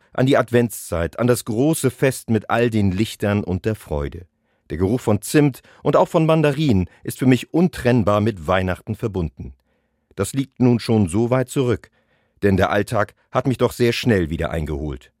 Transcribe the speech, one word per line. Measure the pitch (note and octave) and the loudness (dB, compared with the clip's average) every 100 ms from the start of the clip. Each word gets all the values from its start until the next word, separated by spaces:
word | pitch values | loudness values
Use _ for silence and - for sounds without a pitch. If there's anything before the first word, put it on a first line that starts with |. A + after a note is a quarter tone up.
| _ | _
an | - | -2
die | C3 A#2 | 2 2
Adventszeit, | A#2 A#2+ A#2+ - - E2+ E2+ - | 2 2 0 -4 -6 -4 -4 -2
an | A#2+ | 0
das | A#2+ | 0
große | - A2 D3 D#3+ C3 | -2 0 0 0 -2
Fest | - C#3 - - | 0 -2 -2 -2
mit | A2+ - | -2 0
all | A2+ A#2+ | 0 0
den | A2 G2+ | 2 0
Lichtern | F#2 A2+ - G#2 G#2 | 0 -4 -2 -2 -2
und | - F#2 A2 | -2 -4 -4
der | |
Freude. | G#2+ - D2+ C#2+ E2+ - _ _ _ - | -6 -6 -6 -6 -10 -20 _ _ _ -10
Der | D2+ | -2
Geruch | F#2 B2 | 0 0
von | - G#2 | 0 -2
Zimt | - D3+ D3 - - - | 2 2 2 0 -18 -8
und | D3 | 0
auch | C#3+ F3+ | 2 2
von | F3 | 2
Mandarinen | D#3+ D#3+ D3+ C#3 D#3 G2 F2 _ | 2 2 2 2 2 2 0 _
ist | - - | -12 -2
für | C3 | 2
mich | B2+ - | 2 2
untrennbar | D#3+ F3+ - B2 B2 G2 G#2 | 0 0 0 0 2 2 2
mit | G#2+ F#2+ D#2 | 0 -4 0
Weihnachten | F#2 F#2 F2 - | 0 0 -4 -6
verbunden. | G#2+ A2+ F#2+ E2 - B1+ - _ _ _ _ _ - | -6 -6 -4 -6 -8 -18 -18 _ _ _ _ _ -8
Das | G2+ | -6
liegt | C3+ C3+ - | -4 -6 0
nun | B2+ A#2+ | 2 2
schon | - A2+ F#2 | 2 0 2
so | G2 A#2 | 0 0
weit | B2+ B2 | 0 -2
zurück, | C#3+ B2 G2+ - _ _ _ _ - | -2 -2 -2 -6 _ _ _ _ -2
denn | G2+ F#2+ | 0 2
der | G2 | 2
Alltag | G2+ G#2 A2 G#2 _ _ | 0 -2 -2 -4 _ _
hat | C3 C3+ | -4 -2
mich | A#2+ | 0
doch | B2 | -2
sehr | - A#2+ | 0 -2
schnell | A#2 B2+ G2+ D#2+ | 0 0 0 0
wieder | D#2+ D2+ | -4 -4
eingeholt. | E2 D2+ C#2+ D2+ B1+ - _ | -4 -6 -6 -6 -10 -14 _